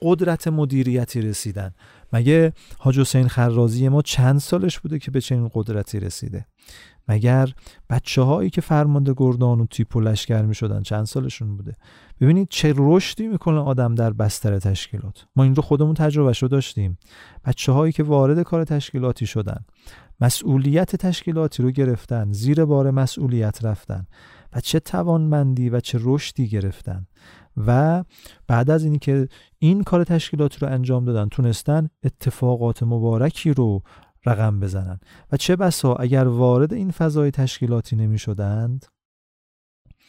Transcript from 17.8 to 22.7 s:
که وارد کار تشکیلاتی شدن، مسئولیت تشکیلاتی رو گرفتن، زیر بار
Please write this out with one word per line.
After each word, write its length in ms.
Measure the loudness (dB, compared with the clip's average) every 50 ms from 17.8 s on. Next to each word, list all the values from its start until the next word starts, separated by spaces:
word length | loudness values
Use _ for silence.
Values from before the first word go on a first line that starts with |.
| 2 2 2
که 100 | 0 0
وارد 400 | 2 4 4 4 4 4 2 0
کار 220 | 0 -2 -2 -2
تشکیلاتی 640 | -2 -2 -4 -4 -4 -4 -4 -2 -2 -2 -2 -4
شدن، 380 | -4 -4 -4 -4 -4 -6 -10 -12 -16 _ _ _ -20 -20 -20 -20 -20 -4 0
مسئولیت 760 | 0 0 0 0 0 0 0 2 2 2 2 2 0 0 -2
تشکیلاتی 680 | -2 -2 -2 -4 -4 -4 -4 -2 -2 -2 -2 -2 -2 -2
رو 80 | 0
گرفتن، 600 | 0 0 0 0 -2 -2 -4 -6 -4 -4 -2 -2 -4
زیر 320 | -2 0 0 2 2 2
بار 260 | 2